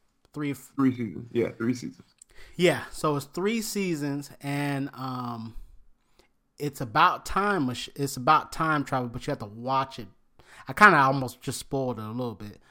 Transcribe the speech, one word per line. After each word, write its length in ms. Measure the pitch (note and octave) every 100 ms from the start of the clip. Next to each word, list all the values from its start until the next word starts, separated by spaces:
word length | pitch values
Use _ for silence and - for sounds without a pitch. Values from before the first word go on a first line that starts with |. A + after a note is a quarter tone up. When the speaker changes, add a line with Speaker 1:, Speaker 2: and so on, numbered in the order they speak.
| _ _ _
Speaker 1:
Three. 180 | D3 C#3+
F- 220 | C#3 - -
Speaker 2:
Three 180 | C3 A#2
seasons. 320 | A2 D2+ B2
Yeah, 180 | A#2 -
three 220 | - A#2
seasons. 420 | A#2+ - - - _ - - - -
Speaker 1:
Yeah, 280 | F3 C3 -
so 240 | - D#3 C#3+
it's 100 | C#3
three 360 | F3 G3+ A#3
seasons, 680 | G#3+ G#3 F#3 D3+ C#3+ C#3+ C#3 -
and, 480 | C#3+ C#3+ C#3+ C#3 C#3
um, 640 | B2+ C3 B2+ B2 A#2 A2+ - - - - _ _ _ _ _ _ -
it's 240 | D3 -
about 440 | A#2+ B2+ F3 B2+ -
time 420 | F#3+ G#3 F#3+ B2+
mach-, 220 | A#2+ - -
it's 220 | C#3 C3
about 340 | B2+ D#3 -
time 320 | - D#3+ D3+
travel, 260 | C3 C3 A#2+
but 160 | B2 -
you 40 |
have 80 | C3
to 60 | G#2+
watch 540 | A2 B2 C3+ C3+ -
it. 80 | G2+ _ _ _ - - -
I 60 |
kinda 240 | C3+ G#3 D#3
almost 440 | C3+ C#3 B2 -
just 180 | - -
spoiled 400 | - C#3 C3 G#2+
it 60 | G#2+
a 40 |
little 240 | A#2+ B2 G2+
bit, 260 | G#2 - _